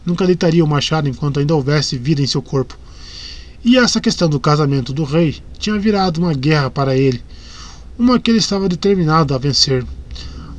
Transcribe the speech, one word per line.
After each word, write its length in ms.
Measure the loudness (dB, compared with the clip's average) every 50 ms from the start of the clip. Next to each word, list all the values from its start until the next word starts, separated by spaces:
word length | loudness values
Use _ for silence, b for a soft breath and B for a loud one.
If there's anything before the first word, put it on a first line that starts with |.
| -4
nunca 220 | -4 0 2 2
deitaria 360 | 2 2 4 2 4 4 4 4
o 40 |
machado 420 | 4 2 0 0 0 0 0 0 -2
enquanto 300 | -2 -2 -4 -2 0 0
ainda 160 | 0 2 2
houvesse 420 | 2 2 0 0 0 0 -2 -4
vida 240 | -4 -2 0 0 2
em 60 | 0
seu 160 | 0 -2 -4 -4
corpo. 340 | -2 -4 -4 -4 -4 -8 -16 B B B B B B B B B B B B B B B B 2
E 100 | 4 6
essa 240 | 6 4 4 0 0
questão 300 | 0 -2 0 0 0 0
do 100 | 0 2
casamento 540 | 2 2 2 2 2 2 0 0 -2 -2 -4
do 100 | -4 -4
rei 380 | 0 2 2 2 2 0 -4 -10 -16 -12
tinha 220 | -8 -4 -2 -2 0
virado 400 | 2 2 2 2 2 0 0 0
uma 160 | 0 0 0
guerra 340 | 0 2 2 2 2 2 0
para 260 | -2 0 0 2 2
ele, 280 | 4 4 2 2 -2 -6 B B B B B B B B B B B B B -2
uma 220 | 0 2 4 4 4
que 100 | 4 2
ele 80 | 2
estava 320 | 2 2 0 0 0 0 0
determinado 640 | -2 0 2 2 2 2 2 4 4 4 2 2 0
a 60 | -2
vencer. 440 | -2 0 0 0 0 0 0 -2 -2 -6 -10 -14 -14 -14 B B B B B B B B B